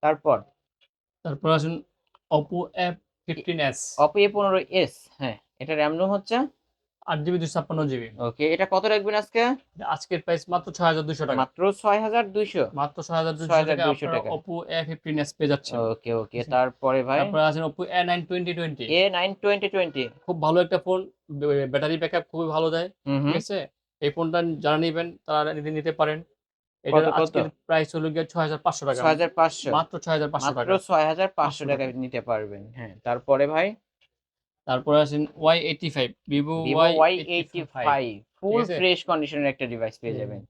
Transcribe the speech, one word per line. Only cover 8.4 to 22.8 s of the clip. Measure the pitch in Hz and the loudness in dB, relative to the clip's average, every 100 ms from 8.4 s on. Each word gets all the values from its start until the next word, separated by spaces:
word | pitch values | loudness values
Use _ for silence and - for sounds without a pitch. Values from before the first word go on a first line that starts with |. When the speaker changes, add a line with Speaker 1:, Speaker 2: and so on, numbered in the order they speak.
| 151 | 0
Speaker 1:
এটা | 165 190 | 2 2
কত | 190 208 | 2 2
রাখবেন | 214 202 208 | 0 2 -2
আজকে? | 208 226 240 262 _ - - | -2 0 0 0 _ -12 -6
Speaker 2:
আজকের | 147 - 175 - | -6 -4 -6 -2
প্রাইস | 170 - | -4 -2
মাত্র | 175 - | -4 -4
ছয় | - 170 | 0 2
হাজার | 160 156 | 2 -2
দুইশো | 156 147 | -4 -2
টাকা। | 131 | 0
Speaker 1:
মাত্র | 131 - 190 | -2 0 0
ছয় | 202 214 202 220 | 2 2 2 2
হাজার | 226 214 | 0 0
দুইশো? | 196 208 185 156 | -2 -2 0 -2
Speaker 2:
মাত্র | 151 143 - | -2 -4 -4
ছয় | 160 165 | -4 -2
হাজার | 165 156 | -2 -2
দুইশো | 160 | 2
Speaker 1:
ছয় | 160 | 2
হাজার | 156 151 | 4 2
দুইশো | 165 143 151 | 2 0 -2
Speaker 2:
টাকায় | 165 | -2
আপনারা | |
Speaker 1:
টাকায়। | - | -2
Speaker 2:
Oppo | - - 170 170 165 | -6 -6 -10 -6 -6
এ | 156 | -4
ফিফটিন | 160 - 151 | -8 -4 -4
এস | 143 - | -4 -2
পেয়ে | 151 | 0
যাচ্ছেন। | 139 - 123 | 0 -2 -2
Speaker 1:
ওকে, | 113 110 - | -2 -2 -4
ওকে। | 113 107 | -4 -4
Speaker 2:
ঠিক | 120 | -6
আছে? | 120 | -2
Speaker 1:
তারপরে | 127 127 - 135 131 | 2 2 0 0 0
ভাই? | 127 139 | 0 0
Speaker 2:
তারপরে | 196 180 156 | 2 2 2
আছেন | 151 160 | 2 -4
Oppo | 151 180 180 | -6 -4 0
এ | 175 | 0
নাইন | 175 165 | 0 -2
টোয়েন্টি | 180 180 | -4 -4
টোয়েন্টি। | 170 165 147 120 160 | -4 -6 -6 0 4
Speaker 1:
এ | 196 | 4
নাইন | 180 185 196 | 2 -2 0
টোয়েন্টি | 202 202 202 | 0 2 0
টোয়েন্টি। | 196 175 143 123 - - | 0 -2 -2 -6 -8 -6
Speaker 2:
খুব | 175 151 | -2 2
ভালো | 170 | 4
একটা | 175 180 180 | 4 0 0
ফোন, | 185 190 _ _ 143 | -2 -4 _ _ -6
বে-, | 147 143 135 | 0 0 2
ব্যাটারি | 139 151 160 | 0 0 -2
ব্যাকআপ | 160 170 165 | 0 -2 -4
খুবই | 165 165 156 | -6 -2 0
ভালো | 160 | 0
দেয়। | 165 | 0